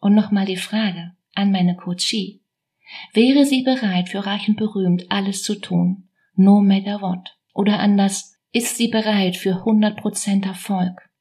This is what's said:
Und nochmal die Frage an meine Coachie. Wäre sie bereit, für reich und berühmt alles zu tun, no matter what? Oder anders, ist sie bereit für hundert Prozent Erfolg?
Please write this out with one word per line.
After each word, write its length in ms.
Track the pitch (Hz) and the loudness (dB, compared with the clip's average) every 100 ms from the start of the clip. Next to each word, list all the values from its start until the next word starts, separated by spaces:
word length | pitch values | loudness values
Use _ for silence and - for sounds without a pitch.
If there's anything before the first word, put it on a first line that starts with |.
Und 140 | 202 | 4
nochmal 300 | 208 208 202 | 4 4 0
die 120 | 196 185 | -2 -4
Frage 560 | - 214 214 170 170 _ _ | -4 -4 -4 -6 -14 _ _
an 160 | - 202 | -2 0
meine 260 | 190 180 180 | 2 2 0
Coachie. 680 | - 175 - 226 196 - _ _ _ _ _ - - | -6 -6 -4 -4 -6 -12 _ _ _ _ _ -20 -6
Wäre 320 | - 247 277 285 | 2 4 6 4
sie 160 | 262 | 2
bereit, 480 | 254 254 208 180 180 | 0 0 0 -2 -2
für 160 | 196 196 | -6 -6
reich 220 | 208 - | -4 -2
und 80 | 214 | 0
berühmt 540 | 214 202 185 175 - | 0 -2 0 0 0
alles 320 | 202 196 196 | -2 -2 -4
zu 120 | - | -4
tun, 540 | 202 - 175 175 190 - _ _ | -6 -4 -2 0 -2 -10 _ _
no 260 | - 190 202 | 2 6 6
matter 400 | 202 196 196 202 | 4 2 0 -6
what? 380 | 196 180 - _ _ | -6 -6 -10 _ _
Oder 240 | - 202 208 | -2 0 2
anders, 580 | 208 202 196 196 - _ _ | 2 4 2 -2 -12 _ _
ist 240 | 233 240 - | -4 -4 -2
sie 120 | 233 | -2
bereit 480 | 226 214 208 185 180 | 0 0 0 0 -2
für 280 | 196 185 | -4 -2
hundert 320 | 226 214 214 214 | 0 2 0 -2
Prozent 480 | 214 202 - 196 | -8 -6 -2 -2
Erfolg? 640 | 190 185 - 196 180 180 _ _ | -2 -10 -6 -4 -4 -6 _ _